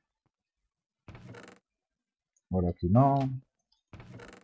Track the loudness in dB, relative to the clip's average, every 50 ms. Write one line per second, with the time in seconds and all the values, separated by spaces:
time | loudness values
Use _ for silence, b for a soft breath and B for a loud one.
0 | _ _ _ _ _ _ _ _ _ _ _ _ _ _ _ _ _ _ _ _
1 | _ -20 -20 -20 -20 -20 -20 -20 -20 -20 -20 -20 _ _ _ _ _ _ _ _
2 | _ _ _ _ _ _ _ _ _ -2 0 0 2 0 0 0 2 4 6 6
3 | 6 6 4 2 0 -2 -4 -8 -12 _ _ _ _ _ _ _ _ _ -20 -20
4 | -18 -18 -18 -20 -20 -20 -20 -20